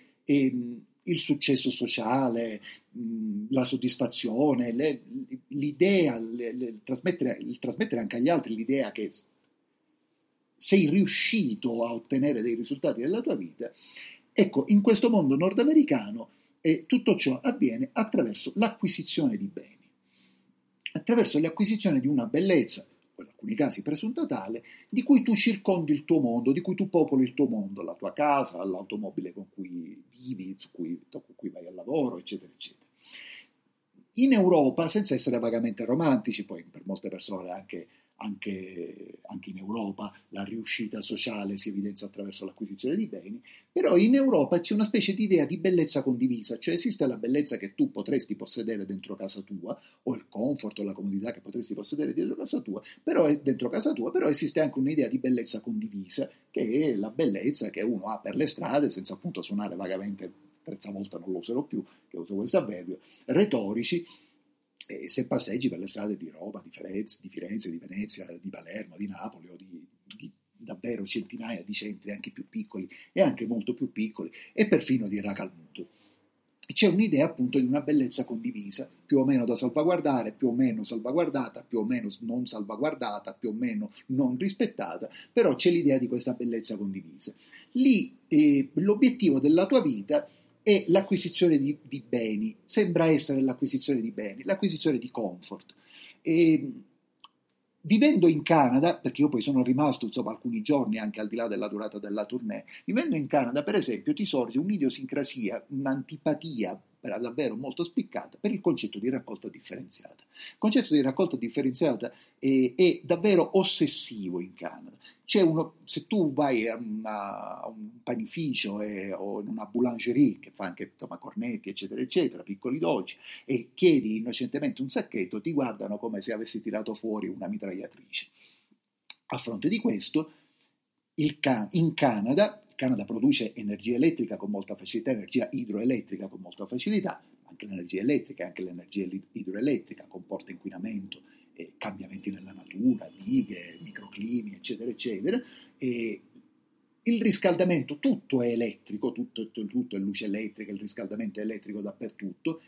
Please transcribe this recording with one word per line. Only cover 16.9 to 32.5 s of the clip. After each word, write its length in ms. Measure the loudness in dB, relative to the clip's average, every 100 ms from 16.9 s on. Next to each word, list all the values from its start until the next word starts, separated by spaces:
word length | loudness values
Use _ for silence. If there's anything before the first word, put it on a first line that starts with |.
| 2 4 4
ciò 220 | 2 0
avviene 500 | 0 2 2 0 -2
attraverso 600 | -2 0 2 2 0 -4 0
l'acquisizione 800 | 0 0 -2 -2 -2 0 0 0
di 80 | -6
beni, 420 | -10 -16 _ _ _ _ _ _ _ _ _ _ _ -6
attraverso 440 | -4 0 2 4 2
l'acquisizione 640 | 0 0 0 2 2 2
di 80 | 2
una 180 | 0 0
bellezza, 600 | 0 4 4 4 -2 -6 _ _ -20
o 40 |
in 80 | -20
alcuni 260 | _ -6 0
casi 260 | 0 0
presunta 440 | -4 -4 -4 -4 -4
tale, 360 | -4 -6 -10 -12 -20 -6
di 120 | -2
cui 200 | 6 6
tu 140 | 6 2
circondi 580 | 2 2 2 2 2
il 100 | 0
tuo 160 | 4 4
mondo, 320 | 4 2 2
di 80 | 2
cui 160 | 0 -2
tu 140 | 2
popoli 340 | 2 4 4
il 100 | 2
tuo 120 | 2 2
mondo, 360 | 0 -4 -6
la 120 | -10
tua 180 | -6 -6
casa, 500 | 0 2 4 2 -4 -6
l'automobile 640 | -6 -6 -8 -8 -6 -8
con 140 | -10 -16
cui 540 | -12 -10 -10 -12 -16 -20 -18
vivi, 320 | -12 -10 -10 -12
su 100 | -14
cui, 300 | -10 -8 -8 _
con 120 | -18 -18
cui 140 | -14 -12
vai 180 | -12 -16
al 100 | -14
lavoro, 420 | -4 -2 -2 -4
eccetera, 340 | -10 -12 -14